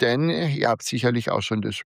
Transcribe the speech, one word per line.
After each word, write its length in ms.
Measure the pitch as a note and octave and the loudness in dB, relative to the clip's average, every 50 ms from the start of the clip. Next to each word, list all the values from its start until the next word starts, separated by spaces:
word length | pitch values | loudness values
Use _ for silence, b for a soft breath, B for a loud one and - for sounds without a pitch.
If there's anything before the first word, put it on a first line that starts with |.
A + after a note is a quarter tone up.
denn 300 | B2 A#2 A#2+ C3+ D#3 E3 | 2 2 2 2 2 0
ihr 380 | E3 D#3+ E3+ D#3 C#3 C#3+ - A#2 | 0 0 0 0 0 0 2 0
habt 140 | A2+ - | 0 0
sicherlich 480 | - - - A#2+ B2+ B2 A#2+ A#2+ - - | -2 -4 -2 0 0 0 0 0 0 0
auch 100 | - - | -2 -2
schon 220 | G2+ - A2 G#2+ | -2 -2 -2 -2
das 180 | G#2 G#2+ G#2+ - - | -2 -4 -6 -8 -12